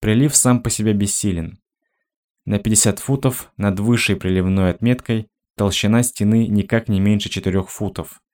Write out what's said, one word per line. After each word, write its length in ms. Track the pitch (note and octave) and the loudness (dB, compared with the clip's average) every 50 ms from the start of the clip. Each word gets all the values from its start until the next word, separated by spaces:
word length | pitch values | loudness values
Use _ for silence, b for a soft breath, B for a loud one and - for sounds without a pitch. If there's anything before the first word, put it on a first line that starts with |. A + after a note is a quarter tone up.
прилив 360 | - G#2+ G#2+ A2+ C#3 D3+ C#3+ | 0 2 2 4 2 4 2
сам 260 | - - B2+ B2 B2 A#2+ | 2 2 4 2 2 0
по 60 | A#2+ | -4
себе 240 | - - A2 A2 G#2+ | -4 -2 0 0 2
бессилен. 640 | G2+ G2+ G2 - - - G#2+ F#2 E2+ E2 D#2+ F#2+ - _ _ _ _ _ _ _ _ _ _ _ _ _ _ _ _ _ | 2 0 -2 -2 -2 -2 -2 -4 -4 -6 -10 -12 -16 _ _ _ _ _ _ _ _ _ _ _ _ _ _ _ _ _
На 140 | - G#2 G2+ | -4 -4 -2
пятьдесят 400 | G2+ A2 G#2+ G#2 - A2+ G2 - | 0 0 0 2 2 2 0 -2
футов 520 | - - C3+ C3+ - C3 B2 - - - _ | -2 -4 -4 0 0 -2 -4 -4 -12 -18 _
над 240 | _ G2+ G2+ F#2+ F#2 | _ -2 -2 -2 0
высшей 360 | G#2 A2+ A#2+ A2+ - - G2+ | 0 0 0 0 2 0 -2
приливной 540 | - - F#2 F#2 F#2 F2+ F#2 F#2+ F#2+ F#2+ F#2 | -2 0 -2 0 0 0 0 2 2 2 0
отметкой 580 | F2 - - A#2 B2 B2 - - A#2 A2 A2 _ _ _ _ _ _ | 0 0 0 0 0 0 -2 -4 -4 -4 -4 _ _ _ _ _ _
толщина 460 | - G#2 G2+ F2+ - - G#2 G#2+ A#2 B2 | -2 0 0 0 0 0 2 2 2 2
стены 440 | A#2+ - - G#2 G#2 A2 A2+ A2+ G#2+ | 0 -2 -2 0 2 4 2 2 2
никак 400 | G#2 G#2 G2 G2+ - A2+ A2 - | 2 0 0 2 0 -2 0 0
не 120 | G#2+ F#2+ | 0 0
меньше 280 | F#2+ G#2 G#2+ G#2 G#2 - | 2 2 2 0 0 -4
четырех 420 | - - F2+ F#2+ F#2 F#2+ F#2 - | -8 -4 -4 0 0 0 -2 -4
футов. 500 | - - G#2 G2 - - F2 - - - _ _ | -8 -8 -8 -6 -6 -8 -12 -12 -14 -20 _ _